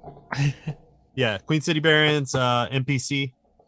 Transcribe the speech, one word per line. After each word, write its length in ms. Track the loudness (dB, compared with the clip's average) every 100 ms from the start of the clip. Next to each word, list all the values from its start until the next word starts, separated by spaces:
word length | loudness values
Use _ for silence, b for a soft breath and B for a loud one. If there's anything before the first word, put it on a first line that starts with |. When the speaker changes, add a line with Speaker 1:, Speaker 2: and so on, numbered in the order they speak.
| -20 -20 -10
Speaker 1:
<laughs> 460 | -2 -2 -2 -10 -14 -18 _ _ -2
Speaker 2:
Yeah, 220 | -2 -2
Queen 220 | -2 -2
City 180 | 0 0
Barons, 560 | 4 4 4 2 0
uh, 320 | 0 2 2 0
N 120 | -2
P 140 | -2 -2
C. 360 | -2 -4 -4 -8 _ _